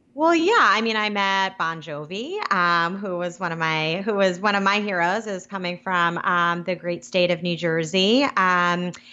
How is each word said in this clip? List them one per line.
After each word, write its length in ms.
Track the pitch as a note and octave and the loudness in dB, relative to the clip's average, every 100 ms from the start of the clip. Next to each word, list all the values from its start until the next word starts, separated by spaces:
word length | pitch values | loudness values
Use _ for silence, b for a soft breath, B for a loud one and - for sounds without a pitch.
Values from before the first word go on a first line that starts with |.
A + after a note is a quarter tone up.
| _ | _
Well, 220 | C4+ D#4+ | 0 2
yeah, 200 | E4+ E4+ A4+ | 4 4 4
I 220 | A3 G#3 | 4 4
mean, 160 | A3+ A3 | 0 0
I 120 | G#3+ | -2
met 460 | G3+ G3 G3 F#3+ F#3+ | 0 0 2 0 -2
Bon 240 | E3 E3 | -4 -4
Jovi, 720 | D#3 D3 D3+ F#3+ C4+ G4+ - | -8 -10 -8 -8 -8 -6 -2
um, 440 | G3 F3 F3 E3+ G3 | 0 2 2 0 -2
who 220 | G3+ F3 | -6 -4
was 200 | F3 F3 | -6 -6
one 140 | F3+ | -6
of 60 | E3 | -2
my, 440 | D#3+ D#3+ D#3 F3 | -2 0 -2 -2
who 100 | G3 | -2
was 260 | G3+ F#3+ F3+ | 2 2 2
one 160 | G#3 G3+ | 0 2
of 60 | |
my 160 | G3 G3+ | 2 0
heroes, 480 | G#3 F#3 E3+ G#3 G#3+ | 0 0 0 0 -4
is 180 | F#3 - | -8 -8
coming 320 | G3 F3+ F3 | -8 -6 -6
from, 400 | - F3+ E3+ E3+ | -2 2 2 0
um, 460 | - F3 E3+ E3+ | 0 2 2 0
the 100 | F3 | -4
great 300 | F3 F3 F3 | -6 -6 -8
state 260 | - F#3 F3 | -2 0 2
of 140 | E3+ | 0
New 120 | F3 E3 | -2 -2
Jersey. 680 | E3 E3 D#3+ F#3+ F#3+ B3 | -2 0 0 2 4 4
Um, 680 | C#4+ - F#3 F3+ F3 F3 F3+ F3 B | 2 2 2 4 2 0 -2 -8 B